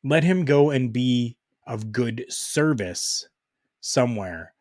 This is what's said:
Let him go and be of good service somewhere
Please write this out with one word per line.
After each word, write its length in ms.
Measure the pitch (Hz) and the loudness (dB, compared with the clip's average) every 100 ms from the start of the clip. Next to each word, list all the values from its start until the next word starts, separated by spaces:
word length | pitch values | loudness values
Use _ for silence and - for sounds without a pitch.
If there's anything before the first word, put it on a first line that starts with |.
Let 200 | 135 156 | 2 2
him 200 | 165 185 | 4 2
go 280 | 147 143 147 | 4 4 6
and 200 | 139 127 | 4 0
be 460 | 117 127 123 120 120 _ _ - | 0 2 2 0 -6 _ _ -12
of 240 | 113 110 | -10 -6
good 340 | 107 117 113 - | -2 -2 -4 -10
service 960 | - - - 156 131 92 87 - - - _ _ _ _ _ | -10 -4 0 0 0 -4 -6 -6 -6 -10 _ _ _ _ _
somewhere 720 | - - 123 110 92 85 82 _ | -4 0 0 0 -8 -10 -14 _